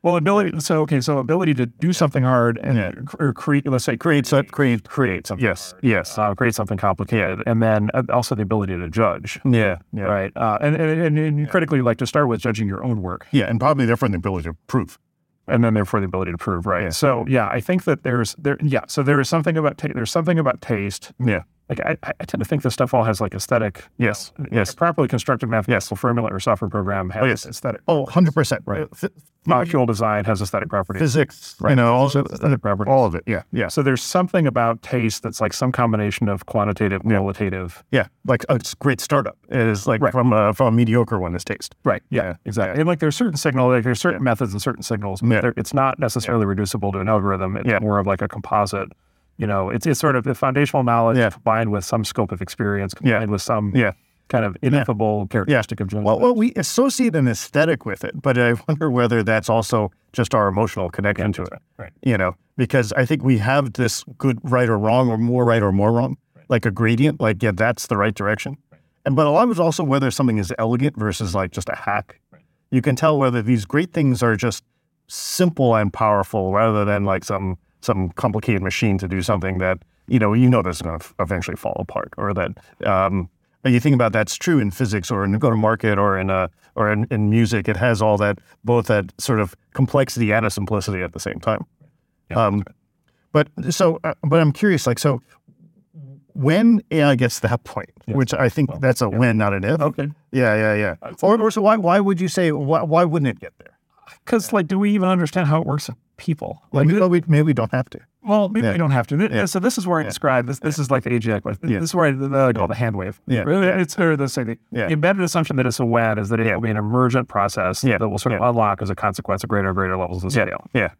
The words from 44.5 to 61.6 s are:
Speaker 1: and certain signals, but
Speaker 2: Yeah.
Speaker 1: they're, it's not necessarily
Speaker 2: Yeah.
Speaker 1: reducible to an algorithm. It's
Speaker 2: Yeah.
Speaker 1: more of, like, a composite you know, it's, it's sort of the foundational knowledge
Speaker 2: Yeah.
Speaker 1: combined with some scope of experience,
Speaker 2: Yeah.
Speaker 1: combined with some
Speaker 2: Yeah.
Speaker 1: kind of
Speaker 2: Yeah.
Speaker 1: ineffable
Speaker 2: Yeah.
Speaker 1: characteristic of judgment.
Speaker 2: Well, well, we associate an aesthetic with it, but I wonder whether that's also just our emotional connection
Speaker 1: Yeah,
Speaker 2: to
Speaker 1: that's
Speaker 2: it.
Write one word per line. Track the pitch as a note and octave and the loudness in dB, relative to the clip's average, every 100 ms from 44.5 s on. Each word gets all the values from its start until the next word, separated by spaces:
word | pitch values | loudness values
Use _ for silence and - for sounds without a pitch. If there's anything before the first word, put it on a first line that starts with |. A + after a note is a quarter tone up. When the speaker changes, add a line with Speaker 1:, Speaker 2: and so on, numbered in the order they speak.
Speaker 1:
and | G2 | -2
certain | C3+ - | -4 -6
signals, | - A2 G2+ F#2 | -6 -6 -4 -2
but | A#2 | 2
Speaker 2:
Yeah. | A2 | 2
Speaker 1:
they're, | A#2+ A#2 | 2 -2
it's | G#2+ | -2
not | C3+ C3+ - | 0 0 0
necessarily | A#2+ B2 A2 A#2 G2+ | -4 -2 -2 0 0
Speaker 2:
Yeah. | |
Speaker 1:
reducible | G2 G2+ A2+ G2 | 0 -2 -2 -4
to | F#2+ | -2
an | F#2+ | 0
algorithm. | G#2+ G2 F#2+ F#2+ G2 | 0 0 -2 -4 -2
It's | B2 | 0
Speaker 2:
Yeah. | G2+ | 0
Speaker 1:
more | G#2+ G2+ | 2 0
of, | G2 | 0
like, | G2 | -2
a | G2+ | -4
composite | G#2 - G#2+ G2+ G2+ G2 - _ _ _ - | -8 -2 0 0 -4 -8 -14 _ _ _ -6
you | G#2+ | -2
know, | G2 F#2+ | -2 -2
it's, | A#2 E3 | -2 -2
it's | C3+ | 0
sort | D#3 C3 | 2 0
of | B2 | -2
the | B2 | -2
foundational | C3+ C3 D3 C#3+ | 0 0 0 0
knowledge | B2 A#2 A2+ B2 | 2 2 4 4
Speaker 2:
Yeah. | A2 | 2
Speaker 1:
combined | - - A2 A2 | 0 0 0 0
with | G#2 - | -2 -2
some | A#2 G#2 | -4 -2
scope | - G#2 | -4 -4
of | F2+ | -4
experience, | F#2 - G#2+ G2+ F#2+ - | -8 -4 -2 -2 -4 -2
Speaker 2:
Yeah. | C3 | 0
Speaker 1:
combined | G#2+ A2 | 0 0
with | G2+ | -4
some | - A2+ G#2 | -2 -2 0
Speaker 2:
Yeah. | B2+ G#2+ - _ _ _ | 2 0 -2 _ _ _
Speaker 1:
kind | B2 G#2 | -2 -2
of | F2 | -2
Speaker 2:
Yeah. | B2+ | 0
Speaker 1:
ineffable | C#3+ B2 G#2+ A2 G#2+ | 0 0 0 0 0
Speaker 2:
Yeah. | G2 | -2
Speaker 1:
characteristic | A2+ G2 C3+ G#2+ A2 | -2 0 -2 -4 -6
of | G2 | -6
judgment. | G#2 G#2 | -2 0
Speaker 2:
Well, | A2 | 2
well, | B3 A#3+ | 2 2
we | A#3 - | 0 -2
associate | D3 - C4+ - A#3 D#3+ | -2 0 0 2 0 2
an | B2+ | 0
aesthetic | A2 - C#3+ D#3+ D3+ A2+ | 0 -4 0 0 0 -4
with | F#2+ | -8
it, | - D3+ | -8 -4
but | C#3 B2 | -2 2
I | A#2+ A#2 - | 2 0 -2
wonder | D#3 D#3 | -2 0
whether | B2 A#2+ A#2 | 2 2 2
that's | G#2+ A2 G2+ | 2 0 2
also | A2+ G#2+ A2+ G2+ _ _ | 0 2 0 -2 _ _
just | - A#2 A2+ | -4 0 2
our | G2+ | 2
emotional | F#2+ A2 - F2+ | 2 -2 -2 -6
connection | - G2+ G2 G#2 | -2 -2 0 -2
Speaker 1:
Yeah, | |
Speaker 2:
to | - | -2
Speaker 1:
that's | F2 | -8
Speaker 2:
it. | - | -12